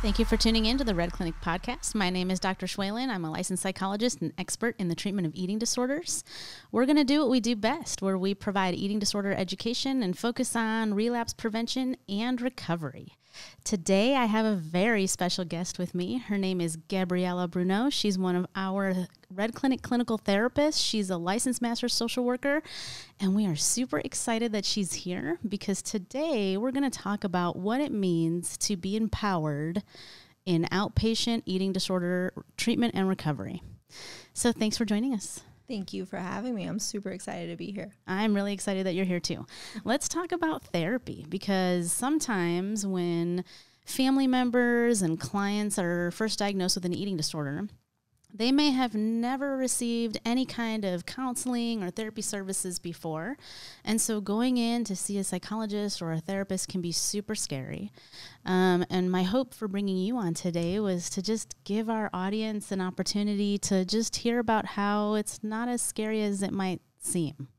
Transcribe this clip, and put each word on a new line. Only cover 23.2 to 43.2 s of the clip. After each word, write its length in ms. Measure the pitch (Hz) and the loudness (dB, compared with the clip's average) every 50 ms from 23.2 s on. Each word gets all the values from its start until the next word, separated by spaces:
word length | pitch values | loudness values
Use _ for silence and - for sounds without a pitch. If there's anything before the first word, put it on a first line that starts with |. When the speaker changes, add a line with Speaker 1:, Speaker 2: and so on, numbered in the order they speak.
Speaker 1:
and 140 | 202 190 190 | 2 2 4
we 100 | 208 214 | 4 4
are 100 | 190 160 | 2 2
super 420 | 151 - - - 233 262 254 - 294 | 2 2 0 2 0 0 0 -2 -2
excited 540 | - 269 - - - - 226 226 240 233 | -2 -2 -4 -4 -2 0 0 0 0 0
that 120 | 214 208 196 | 0 -2 0
she's 300 | - - 214 190 170 - | 0 0 0 0 -2 -4
here 440 | - - 180 180 - - - 339 - - | -6 -4 -4 -4 -4 -2 -2 -4 -2 -2
because 360 | 196 196 196 - - 196 - | -4 -4 -2 0 -2 -2 -2
today 720 | - - - 214 180 _ - 262 311 330 294 220 202 190 190 | -2 -4 -4 -4 -6 _ -4 -2 0 0 2 2 2 2 0
we're 140 | 196 226 262 | 0 0 0
gonna 160 | 254 277 285 262 | 0 2 0 0
talk 360 | - - - 190 208 208 - | -2 -2 -2 -2 -2 0 -2
about 320 | 196 170 180 180 175 - | 0 2 2 2 2 0
what 260 | - 185 208 233 269 | 0 0 0 2 2
it 100 | 294 277 | 0 0
means 640 | - 208 190 185 170 165 165 165 170 175 175 - - - | 0 2 2 4 4 4 4 2 2 0 -2 -4 -4 -2
to 160 | - - 208 | 0 0 0
be 220 | 170 - 190 202 | -2 -2 -2 0
empowered 880 | 220 226 208 - - - 202 190 170 156 151 147 143 151 160 170 202 - _ - - - - - - - - _ _ _ | 0 0 0 0 0 0 0 2 2 0 0 -2 -2 -2 -2 -2 -4 -6 _ -20 -20 -20 -20 -20 -20 -20 -20 _ _ _
in 180 | 190 175 160 165 - | 2 4 4 4 2
outpatient 680 | - - 208 - - - 220 226 226 - - 240 233 226 - | 2 0 0 2 2 2 2 4 2 2 2 0 0 0 0
eating 280 | - 185 185 190 190 185 | -2 0 0 0 0 0
disorder 580 | 190 - - 185 185 175 175 180 180 180 185 - - - - _ | 0 0 0 0 0 0 0 0 0 0 -2 -4 -8 -16 -14 _
treatment 380 | - - 233 233 - 240 233 - | -2 0 0 2 2 2 2 2
and 120 | 190 190 | 2 2
recovery. 560 | 190 190 - - 160 143 127 98 - - 175 - - - - _ _ - - - - - - - - | 2 2 2 0 -2 -2 -2 -4 -6 -8 -8 -10 -14 -18 -18 _ _ -20 -18 -16 -16 -16 -18 -20 -12
So 180 | _ - - 240 | _ 0 2 2
thanks 280 | 226 - 220 214 - - | 2 2 0 0 0 0
for 80 | 240 | 0
joining 260 | 202 214 208 233 277 | 2 2 2 2 0
us. 280 | 254 202 - - - - - - - _ _ - | -2 -2 -4 -8 -12 -14 -16 -20 -20 _ _ -8
Speaker 2:
Thank 240 | 247 202 185 - | -8 -8 -8 -6
you 120 | - 190 185 | -6 -8 -8
for 100 | 180 - 190 | -6 -8 -8
having 360 | 190 180 196 196 220 254 247 | -6 -6 -6 -4 -4 -4 -4
me. 80 | 202 175 | -4 -4
I'm 140 | 175 170 214 | -4 -4 -4
super 320 | - - - 208 196 190 | -4 -4 -6 -6 -6 -6
excited 400 | 190 190 - 202 196 180 170 170 | -8 -8 -8 -8 -8 -8 -8 -8
to 60 | 170 | -8
be 160 | 175 170 190 | -8 -8 -8
here. 180 | 196 202 - 202 - _ _ | -8 -8 -10 -10 -14 _ _
Speaker 1:
I'm 280 | - 185 196 220 220 208 | -4 -2 2 2 4 4
really 180 | 202 196 202 | 2 2 0
excited 340 | 202 185 - 208 196 190 190 | -2 -2 -2 -2 -2 0 0
that 80 | 190 165 | 0 0
you're 100 | 180 196 | 0 0
here 140 | 180 180 175 | 0 0 -2
too. 280 | - - 170 - - - - - - - - 226 | -2 -4 -4 -6 -8 -12 -14 -16 -16 -14 -14 -8
Let's 260 | - 202 240 294 - - | -2 0 0 0 0 -2
talk 220 | - 320 359 330 | -2 -4 -2 -2
about 320 | 359 339 339 320 311 269 - | -2 -2 0 -2 -2 -4 -6
therapy, 600 | - - 170 160 180 247 247 - - - - 147 151 | -4 -2 -2 0 0 -2 -4 -4 -8 -12 -12 -10 -8
because 640 | 175 196 - - 196 185 185 180 180 180 170 170 | -6 -4 0 0 2 2 4 2 2 2 0 0
sometimes 960 | - - 240 269 311 311 - - 220 185 175 170 175 175 185 202 220 214 196 | -2 -2 0 0 0 0 0 0 0 2 2 2 2 0 0 -2 -2 -2 -2
when 580 | 196 190 180 175 175 170 170 | 0 0 0 0 2 2 2